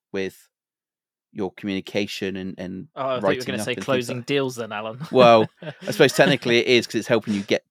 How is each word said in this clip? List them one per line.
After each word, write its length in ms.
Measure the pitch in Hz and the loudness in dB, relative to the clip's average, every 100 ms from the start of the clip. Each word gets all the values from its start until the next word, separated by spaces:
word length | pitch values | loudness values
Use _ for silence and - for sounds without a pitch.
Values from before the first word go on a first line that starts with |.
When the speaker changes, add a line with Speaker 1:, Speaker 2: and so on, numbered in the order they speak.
| _ | _
Speaker 1:
with 360 | 196 190 - _ _ _ _ _ _ _ _ _ | -8 -8 -10 _ _ _ _ _ _ _ _ _
your 200 | 107 95 | -10 -10
communication 840 | - 104 95 - 101 104 - 98 95 | -8 -8 -6 -6 -4 -4 -6 -8 -6
and, 180 | 95 - | -10 -12
and 300 | 90 92 - - | -12 -12 -14 -10
Speaker 2:
Oh, 200 | 135 127 | -6 -2
I 40 | |
thought 120 | 143 | -2
you 80 | 139 | -2
were 40 | |
Speaker 1:
writing 0 | |
Speaker 2:
gonna 140 | 123 123 | -4 -6
Speaker 1:
up 60 | 107 | -6
Speaker 2:
say 100 | 120 | -6
Speaker 1:
and 80 | |
things 0 | |
Speaker 2:
closing 340 | 95 131 120 127 | -2 -2 -4 -8
Speaker 1:
like 80 | 117 | -4
Speaker 2:
deals 300 | 143 135 120 | -2 -2 -6
then, 160 | 113 | -10
Alan. 260 | 104 110 120 | -10 -10 -12
<laughs> 100 | 160 | 0
Speaker 1:
Well, 420 | 131 120 117 110 _ 160 - 190 | 6 8 8 4 _ -16 -12 -4
I 40 | |
suppose 200 | - 139 | 2 4
technically 440 | - 139 135 123 117 | 4 2 2 2 2
it 80 | - | 4
is, 200 | 123 - | 2 2
'cause 100 | 113 | -4
it's 120 | 98 | 0
helping 260 | 117 110 | -2 0
you 80 | 104 | -4
get, 200 | 98 104 - | -2 -4 -4